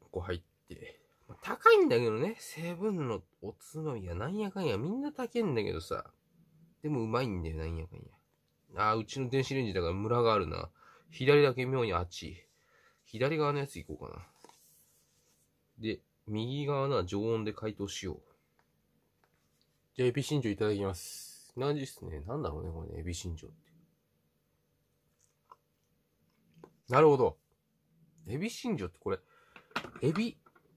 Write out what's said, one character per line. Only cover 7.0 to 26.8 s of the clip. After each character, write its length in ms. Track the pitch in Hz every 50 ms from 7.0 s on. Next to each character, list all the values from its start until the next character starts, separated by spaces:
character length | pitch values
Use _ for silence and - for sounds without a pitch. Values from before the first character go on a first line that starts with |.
う 40 | 113
ま 140 | 110 110 123
い 60 | 135
ん 160 | 117 98 90
だ 80 | 82 80
よ、 60 | 78
な 80 | 78 80
ん 120 | 82 82
や 100 | 80 82
か 100 | 85 -
ん 20 | -
や。 60 | - - - _ _ _ _ _ _ _ _ _ _ _ -
あ 200 | 98 107 107 110
ー、 40 | 113
う 40 | 110
ち 160 | - - 135
の 80 | 131 120
電 160 | 131 135 127
子 100 | - 135
レ 80 | 135
ン 40 | 123
ジ 80 | 104 92
だ 80 | 92
か 60 | 85 82
ら 40 |
ム 160 | 92 98 104 110
ラ 140 | 120 123
が 100 | 117 113
あ 60 | 214 202
る 80 | 90
な。 240 | 82 80 - 82 - - _ - - - - _ _
左 320 | - - 131 135 147 147
だ 100 | 147 135
け 140 | 120 131 127
妙 180 | 127 135 131 117
に 80 | 107
熱 320 | 90 87 90 87 - - 87
い。 180 | - 92 85 - _ _ _ _ _ _ _ _ _ _ _ _
左 320 | - - 110 127 143 165
側 160 | 151 151 143
の 60 | 143 143
や 80 | 139
つ 120 | 139 - 82
い 60 | 76
こ 140 | - 78 -
う 60 | 69
か 40 | 50
な。 160 | 50 - - - _ _ - - - _ _ _ _ _ _ _ _ _ _ _ _ _ _ _ _ _ _ _ _ _ _ _ _ -
で、 220 | 107 110 101 - - _ _ _ _
右 380 | - 107 107 113 123 135 143 143
側 240 | 143 143 139 135 143
の 80 | 135
は 80 | 101 90
常 300 | 90 98 101 107 113 117
温 100 | 110 107
で 80 | 107
解 220 | 107 - 110 110 104
凍 140 | - 101 98
し 180 | - - 98
よ 80 | 90 -
う。 80 | - - _ _ _ _ _ _ _ _ _ _ _ _ _ _ _ _ _ _ _ _ _ _ _ _ _ _ _ _ _ _ _ _ _ _
じ 60 | -
ゃ 40 | 127
あ、 20 | 123
エ 40 |
ビ 100 | 120 143
新 200 | 131 - 151 143
庄 60 | 117 107
い 80 | 98
た 100 | - 110
だ 80 | 107 104
き 60 | 98
ま 140 | 98 98 95
す。 400 | - - - - - - - - - - - _
同 160 | 120 131 143
じ 100 | 147 147
っ 40 | 135
す 180 | - - - 95
ね。 140 | 87 80 73 76
な 100 | 101 123
ん 60 | 156
だ 80 | 127 85
ろ 120 | 73 78
う 20 | -
ね、 60 | 85
こ 100 | 82 82
れ 60 | 80 78
ね、 100 | 78 80
エ 60 | 82
ビ 100 | 90 85
新 240 | - - 87 82 78
庄 80 | -
っ 40 | -
て。 60 | - - _ _ _ _ _ _ _ _ _ _ _ _ _ _ _ _ _ _ _ _ _ _ _ _ _ _ _ _ _ _ _ _ _ _ _ _ _ _ - - _ _ _ _ _ _ _ _ _ _ _ _ _ _ _ _ _ _ _ - - - _ _